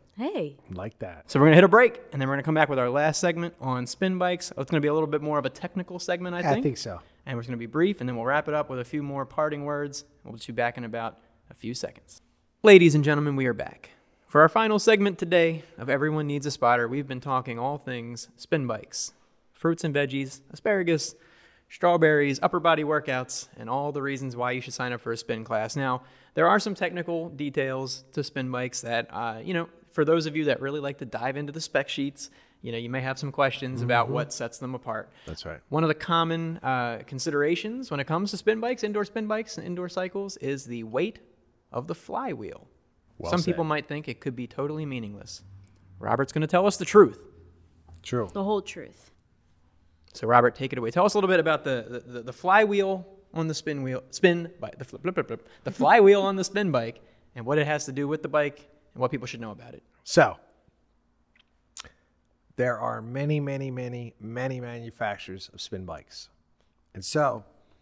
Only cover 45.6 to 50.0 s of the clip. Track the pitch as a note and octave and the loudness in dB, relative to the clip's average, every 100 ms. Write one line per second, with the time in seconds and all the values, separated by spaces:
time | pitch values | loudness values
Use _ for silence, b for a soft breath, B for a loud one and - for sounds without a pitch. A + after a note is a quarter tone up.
45.6 | - _ _ - G#2+ A#2 C#3 D#3 D#3 F3+ | -20 _ _ -10 0 0 2 0 2 4
46.6 | G3+ F#3+ - G#3 D#3 - - - - - | 4 2 6 8 8 6 -16 -20 -20 -20
47.6 | _ _ - - - B2 G#2+ G3+ G3 G#3 | _ _ -20 -20 -6 -4 -4 -4 -2 -2
48.6 | G3+ - - - - _ _ _ _ _ | -4 -12 -18 -20 -20 _ _ _ _ _
49.6 | _ _ _ _ | _ _ _ _